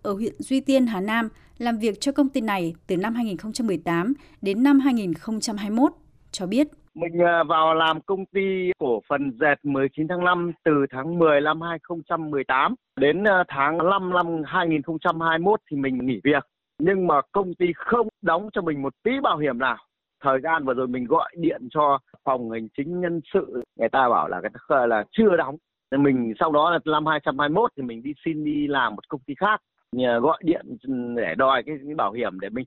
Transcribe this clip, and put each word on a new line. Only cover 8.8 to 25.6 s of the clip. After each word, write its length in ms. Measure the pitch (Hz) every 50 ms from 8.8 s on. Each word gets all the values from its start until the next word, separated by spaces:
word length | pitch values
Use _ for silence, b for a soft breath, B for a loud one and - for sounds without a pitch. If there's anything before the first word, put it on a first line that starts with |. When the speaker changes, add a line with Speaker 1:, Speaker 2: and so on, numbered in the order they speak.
| 156 127 117 107 - -
Speaker 2:
phần 300 | 147 139 143 139 117 113
Dệt 160 | 156 147 143 -
mười 260 | - 143 139 135 139 135 -
chín 120 | 156 160 156
tháng 160 | 180 175 180
năm 280 | 180 180 175 175 170 160 _ -
từ 80 | 165 151 143 139 -
tháng 280 | 131 131 135 165 175 175
mười 220 | 165 156 147 143
năm 200 | 147 151 156 165
hai 180 | 165 170 170 160
không 180 | _ - 175 165 151 -
trăm 220 | 175 165 160 151
mười 140 | 147 139 127
tám 300 | - 131 131 147 180 254 - _ _ - -
đến, 280 | 135 143 156 180 208 214
à, 160 | 190 185 175 -
tháng 300 | 143 139 139 147 160 170
năm 320 | 160 180 196 196 185 180
năm 320 | 180 175 175 170 170 160 147
hai 220 | - 165 185 175 165
nghìn 140 | 156 151
không 160 | 139 - 160 156
trăm 220 | - 180 160 165
hai 180 | 165 165 160 165
mươi 60 | 170
mốt 160 | 202 214 214 _ -
thì 60 | 156
mình 300 | 139 135 135 127 123 123
nghỉ 140 | 131 123 95 -
việc. 200 | 143 147 139 - _ _ _ _ _ _ -
Nhưng 240 | 151 180 202 190 180
mà 80 | 170 151 139 - _
công 220 | - 202 196 180 165
ty 120 | - 180 175 160
không 320 | - - - 226 240 214 220 - _
đóng 260 | - 165 165 175 208 214
cho 100 | - 214
mình 200 | 175 165 151 139
một 120 | 135 135 - _ -
tí 60 | 226 262 277
bảo 160 | 262 240 180 147
hiểm 200 | 147 139 123 120
nào. 180 | 135 127 117 - - _ _ _ _ _ _ _ -
Thời 140 | 139 135 131
gian 220 | 127 160 165 160 143
vừa 100 | 131 123
rồi 140 | 127 131 123
mình 160 | 123 127 123
gọi 260 | 113 151 165 - - -
điện 320 | 170 165 165 - - 123 117
cho 280 | - 156 151 143 139 131 _ b b b -
phòng 260 | 139 131 123 120 113
hành 180 | 113 113 113 107 _
chính 240 | - 139 160 175 180
nhân 200 | 180 170 170 165 147 - -
sự, 280 | 196 - - - 123 117 - _
người 120 | - 117 113
ta 160 | - 135 131 120
bảo 200 | 110 87 76 80
là, 120 | 92 90
cái, 460 | 85 110 117 123 - - 151 135 123 117
là 160 | 113 107 104 -
chưa 240 | - - 226 202 175 165
đóng. 180 | 147 131 143 165